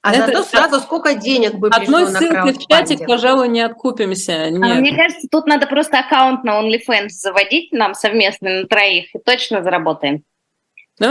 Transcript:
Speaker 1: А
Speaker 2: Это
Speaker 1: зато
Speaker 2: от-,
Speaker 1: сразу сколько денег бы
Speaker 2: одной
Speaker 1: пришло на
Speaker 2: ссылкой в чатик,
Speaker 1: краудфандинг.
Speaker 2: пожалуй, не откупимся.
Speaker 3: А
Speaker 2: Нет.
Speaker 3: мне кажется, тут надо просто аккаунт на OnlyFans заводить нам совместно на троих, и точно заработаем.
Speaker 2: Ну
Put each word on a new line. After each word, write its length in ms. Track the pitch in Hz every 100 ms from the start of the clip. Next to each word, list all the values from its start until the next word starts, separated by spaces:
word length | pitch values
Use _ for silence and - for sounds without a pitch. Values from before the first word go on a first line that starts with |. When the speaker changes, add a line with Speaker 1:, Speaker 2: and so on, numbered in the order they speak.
Speaker 1:
А 100 | 208
Speaker 2:
Это 140 | 233 226
Speaker 1:
зато 120 | 285
Speaker 2:
от-, 80 | 392
Speaker 1:
сразу 320 | - 320 277
сколько 360 | - 330 311 254
денег 400 | 214 262 214 208
бы 120 | 208
Speaker 2:
одной 380 | 196 208 311 359
Speaker 1:
пришло 40 |
на 80 | 381
Speaker 2:
ссылкой 340 | 339 320 277
в 40 | 269
чатик, 100 | -
Speaker 1:
краудфандинг. 380 | 320 330 294 247
Speaker 2:
пожалуй, 400 | 240 247 269 247
не 120 | 233
откупимся. 800 | 233 226 262 233 202 185 - 165
Speaker 3:
А 60 | 160
Speaker 2:
Нет. 280 | 170 233 247
Speaker 3:
мне 160 | 277 294
кажется, 320 | 330 - 269
тут 180 | 311 311
надо 200 | 294 285
просто 320 | 277 294 269
аккаунт 440 | 262 277 262 262 247
на 160 | 208
OnlyFans 480 | 220 226 - 220 208
заводить 640 | - 196 190 196 285 339
нам 200 | 262 202
совместно 680 | 196 220 220 196 196 190 185
на 60 | 185
троих, 460 | 214 202 180 -
и 60 | -
точно 440 | - 247 - 214
заработаем. 600 | 180 175 165 156 143 151 _ _ _ _ _ _ _ _
Speaker 2:
Ну 100 | 220